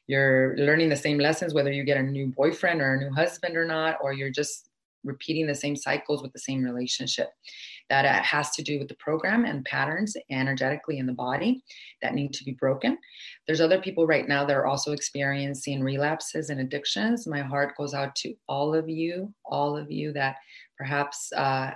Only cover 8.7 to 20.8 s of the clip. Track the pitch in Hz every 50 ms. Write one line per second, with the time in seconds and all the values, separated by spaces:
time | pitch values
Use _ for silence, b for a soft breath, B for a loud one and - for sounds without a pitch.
8.7 | 147 139 135 - 143 - - 151 156 160 - 190 214 233 233 208 - 139 131 -
9.7 | - 135 135 147 160 175 214 208 - - - - 139 131 131 139 135 131 131 131
10.7 | 147 143 - - 151 135 131 127 127 120 123 123 131 143 185 226 254 262 B B
11.7 | B B B B B B - - - 143 143 139 - - - 139 131 - - 135
12.7 | 131 - - 254 320 - B B B B B B B B _ - 160 160 165 160
13.7 | 185 185 185 190 190 165 165 160 156 143 - 139 143 139 143 143 139 135 - 135
14.7 | 139 139 - 151 147 143 - - - 143 139 139 139 139 139 139 139 135 - 147
15.7 | 139 135 131 135 135 139 143 151 156 156 - - - 160 151 139 147 135 131 131
16.7 | 139 143 - - - 196 208 220 240 240 - 160 151 143 143 131 143 139 143 143
17.7 | - - 143 143 143 139 139 139 - - - - - - _ - 139 139 143 151
18.7 | 156 160 160 160 160 160 165 170 175 185 190 208 208 _ - - - 143 143 147
19.7 | 147 151 151 147 151 151 147 151 143 143 135 135 131 B B B B B B B
20.7 | _ -